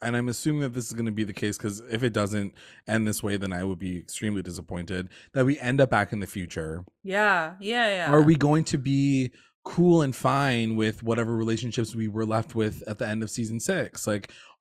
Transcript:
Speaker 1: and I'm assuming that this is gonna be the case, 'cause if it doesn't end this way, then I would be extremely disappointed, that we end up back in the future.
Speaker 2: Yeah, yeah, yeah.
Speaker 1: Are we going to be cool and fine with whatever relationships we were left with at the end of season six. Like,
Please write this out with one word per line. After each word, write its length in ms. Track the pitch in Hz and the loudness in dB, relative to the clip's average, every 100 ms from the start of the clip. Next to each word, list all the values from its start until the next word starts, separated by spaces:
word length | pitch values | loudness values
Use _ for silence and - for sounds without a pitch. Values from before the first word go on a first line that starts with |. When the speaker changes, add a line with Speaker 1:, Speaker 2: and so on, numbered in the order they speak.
Speaker 1:
and 120 | 117 120 | -2 0
I'm 140 | 123 | 0
assuming 320 | 117 156 151 | -2 0 0
that 120 | 139 120 | -2 -4
this 100 | 113 | -8
is 60 | |
gonna 180 | 113 113 | -4 -4
be 120 | 107 104 | -2 -4
the 80 | |
case, 240 | 98 104 101 | -2 -4 -2
'cause 240 | 110 104 117 | -4 -6 -6
if 120 | 113 | -2
it 100 | 123 | 0
doesn't 400 | 107 101 104 101 - - - - | 0 0 0 -4 -8 -20 -18 -2
end 200 | 110 107 | 0 0
this 140 | 101 | -2
way, 120 | 104 101 | -2 -2
then 140 | 98 | -2
I 120 | 90 | -4
would 160 | 95 90 | -4 -4
be 180 | 92 87 | -4 -6
extremely 460 | 80 - 110 101 | -8 -6 -4 -2
disappointed, 680 | 90 85 76 90 85 95 92 - - | -4 -10 -8 -8 -6 -6 -6 -12 -6
that 120 | 135 131 | 2 2
we 140 | 147 | 2
end 220 | 123 135 | 0 2
up 80 | 127 | 4
back 240 | 113 101 | 4 2
in 60 | 104 | -2
the 60 | 95 | -6
future. 580 | 104 87 - 78 82 92 _ | -8 -8 -6 -6 -8 -12 _
Speaker 2:
Yeah, 520 | 190 190 208 185 160 185 | -4 0 4 2 0 -6
yeah, 280 | 202 240 226 | -6 -2 0
yeah. 220 | 196 160 | 0 4
Speaker 1:
Are 80 | 147 | 6
we 140 | 151 160 | 8 6
going 280 | 147 151 156 | 4 2 2
to 120 | 147 | -2
be 540 | 131 139 139 135 127 - _ _ - | 0 2 2 2 0 -6 _ _ -8
cool 320 | - 175 170 | 4 6 6
and 140 | 143 120 | 4 0
fine 600 | 131 139 139 120 113 110 | 0 2 2 2 0 2
with 280 | 110 107 | 0 0
whatever 320 | 113 113 113 117 | -2 0 0 0
relationships 580 | 113 113 123 113 113 117 | 0 0 -2 -2 -4 -2
we 120 | 110 | -4
were 180 | 104 110 | -2 0
left 300 | 110 110 113 | 0 0 -2
with 260 | 107 104 - | -2 -2 -10
at 100 | 107 | -6
the 100 | 113 | -4
end 140 | 107 | -4
of 80 | 110 | -4
season 300 | - 110 113 | -4 -4 -4
six. 480 | - 190 120 - - | -2 -2 -2 -6 -4
Like, 240 | 104 - - - - | -4 -6 -18 -20 -6